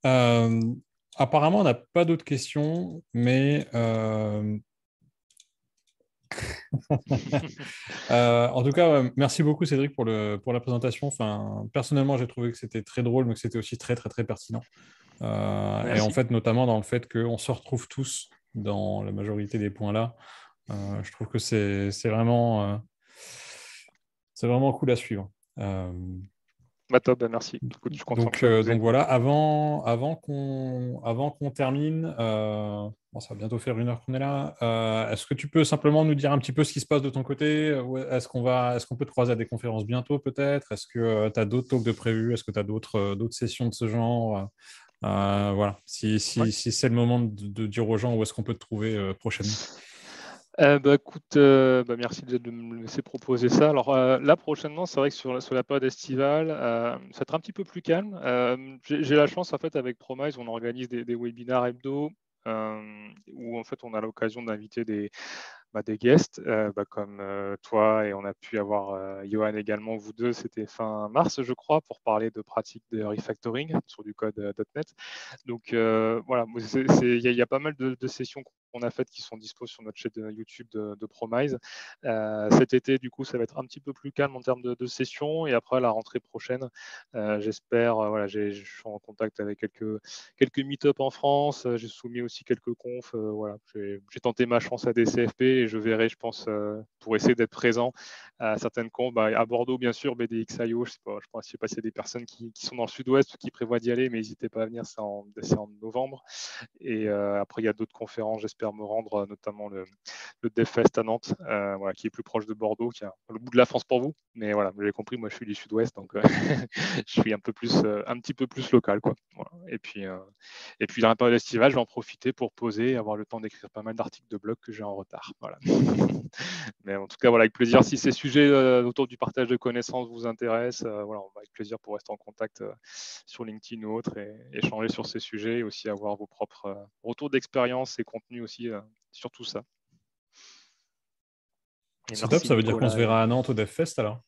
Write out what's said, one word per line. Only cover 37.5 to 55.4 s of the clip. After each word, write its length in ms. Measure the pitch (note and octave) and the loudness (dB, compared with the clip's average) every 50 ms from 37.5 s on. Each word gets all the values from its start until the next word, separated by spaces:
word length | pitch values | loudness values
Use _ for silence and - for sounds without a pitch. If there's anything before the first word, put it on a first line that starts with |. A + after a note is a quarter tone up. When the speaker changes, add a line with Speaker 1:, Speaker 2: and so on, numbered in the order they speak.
| D3+ D3+ D3+ D#3 D3 C3+ | 2 2 2 2 0 0
Speaker 1:
Ou 200 | B2 B2 C3 C3 | -2 -2 -4 -4
est-ce 280 | C3 - C3+ B2+ A#2+ | -4 0 -2 -2 -2
qu'on 160 | - - B2+ A#2+ | -2 -4 0 2
va, 320 | B2+ B2+ B2+ B2 B2 B2 | 4 4 4 4 2 0
est-ce 120 | A#2+ - | -2 -2
qu'on 100 | - B2+ | -4 -6
peut 100 | A#2+ C#3+ | -6 -6
te 40 | - | -4
croiser 220 | - - B2 A#2+ B2 | 2 2 2 2 4
à 40 | |
des 100 | A2+ A2+ | 0 0
conférences 400 | - - A#2 - B2 A2 A2 G#2+ | -4 -4 -6 -4 -2 -2 -2 -2
bientôt 320 | G#2 A#2+ B2 B2 - D3 C#3 | 0 -2 -2 0 0 -2 -2
peut-être ? 540 | - C3+ B2+ - C#3 C#3 C#3+ C#3+ C3+ _ G#2+ | -2 -4 -2 0 0 2 2 0 -2 _ -8
Est-ce 140 | G2+ - - | -8 -8 -8
que, 100 | - A#2+ | -4 0
euh, 320 | A#2 A#2 A2 G#2+ G#2+ A2 | 2 2 4 4 2 2
t'as 140 | G#2 - A2 | 2 2 0
d'autres 240 | G#2 G#2+ B2+ B2+ - | 2 2 -2 0 2
talks 160 | - B2+ A2+ | 0 2 2
de 80 | A#2 A2+ | 2 -2
prévus ? 400 | - - A#2 A2+ A2 A2+ A#2 A#2+ | 0 0 0 0 2 2 0 0
Est-ce 100 | A2 - | -2 -4
que 80 | - | -4
t'as 140 | G2+ G#2+ G#2 | -4 -4 -2
d'autres, 320 | G2+ A2 A2 A2 - - | -2 -2 -6 -6 -2 0
euh, 180 | A2 G2 G2+ G2+ | 0 0 0 0
d'autres 200 | G2 A2+ A2+ - | -2 -4 -4 -4
sessions 340 | - - A2+ - - B2 A#2+ | -2 -4 -4 -2 -2 -2 -2
de 60 | A2+ | -2
ce 120 | - A#2+ | -2 -4
genre ? 640 | A2 G#2+ A#2 A#2 A#2 A#2+ A#2+ A2+ A2 G#2+ G2 F#2+ G#2 _ _ _ - - - - _ _ _ - | -2 0 0 0 2 0 0 0 0 -2 -2 -4 -6 _ _ _ -20 -20 -20 -20 _ _ _ -2
Euh, 480 | G2+ G2 G2 G2 G2 G2 G2+ G2+ G#2 G2+ | 0 0 2 2 2 2 2 2 2 2
voilà, 240 | G2 G#2 G2+ G2 - _ | 2 2 0 0 -4 _
si, 340 | - - - - G#2+ G#2+ G#2+ | -14 -12 -4 0 2 2 2
si, 200 | - - - A#2 | 0 0 0 0
Speaker 2:
Ouais. 100 | A2+ A2 | 0 2
Speaker 1:
si 220 | G#2+ - - A#2+ A2+ | 0 -2 -2 -2 -2
c'est 160 | - - B2+ | 2 2 2
le 60 | A#2 | 4
moment 260 | A#2+ A#2+ A#2+ B2 A#2+ | 4 4 4 4 2
de, 260 | A#2+ A2+ G#2 G2 G2+ | 2 0 -2 -6 -10
de 200 | G#2 G2+ A2 A2 | -10 -6 -4 -6
dire 220 | G#2 G2+ A2 A#2 G#2+ | -4 -2 -2 0 0
aux 80 | A2+ | 0
gens 180 | G#2+ G#2 B2 A#2+ | 0 0 0 0
où 60 | A2+ G#2+ | 0 0
est-ce 120 | G#2 - | -2 -2
qu'on 80 | - G#2+ | -8 -6
peut 120 | G2+ A#2+ | -6 -6
te 40 | - | -8
trouver, 380 | - _ A#2 G#2+ G#2+ A2 A2 | -6 _ -6 -4 -2 -2 -2
euh, 180 | G#2 G2+ F#2+ F#2+ | -2 -2 -4 -4
prochainement. 400 | - _ A#2 G#2+ - G#2 G#2+ G#2+ G2+ - - - - - - - - - - - - - - - - - _ _ - | -4 _ -6 -6 -4 -4 -4 -4 -4 -8 -12 -14 -18 -20 -20 -20 -20 -20 -20 -18 -18 -18 -18 -18 -20 -20 _ _ 6
Speaker 2:
Euh, 200 | D#3 C#3+ C#3+ C#3 | 8 8 8 8
bah, 180 | C3+ C#3 C#3+ | 8 8 6
écoute, 400 | C#3 _ - - D#3+ _ _ - | 6 _ 0 -18 -18 _ _ 6
euh, 480 | D3 C#3+ C#3 C#3 C3+ C3 C3 B2+ B2+ B2 | 8 10 10 10 10 8 8 6 6 4
bah, 120 | A#2+ A#2+ | 2 -2
merci 260 | A#2 A#2+ A#2 - - C#3 | -4 -4 -6 -6 -8 -8
déjà 160 | B2+ B2 B2 | -4 -4 -2
de 120 | A#2+ A#2+ | -2 -4
me 320 | A#2 A#2 A#2 A#2 A#2 A#2 A2+ | -10 -10 -10 -10 -10 -10 -10
laisser 180 | A2+ - - | -8 -6 -6
proposer 480 | - - - - - - B2+ A#2+ A#2+ B2 | -6 -6 -8 -12 -2 0 0 4 4 4
ça. 220 | - - D3 D3+ | 6 8 6 6
Alors, 240 | D3+ C#3 B2 C3+ C#3 | 6 4 4 4 4
euh, 240 | C3 B2+ B2+ C3 B2+ | 6 6 6 4 4
là, 180 | C3+ C#3+ D#3 | 6 6 4
prochainement, 480 | F3+ - - D3+ - - D3+ D3 D#3 F#3 | 4 4 -4 -4 -4 -4 -8 -6 -6 -6
c'est 160 | F3 - - | -4 0 2
vrai 80 | C#3 C#3+ | 2 2
que 80 | C#3 | 0
sur, 260 | - - C3 B2+ B2+ | -2 -6 -4 -4 -4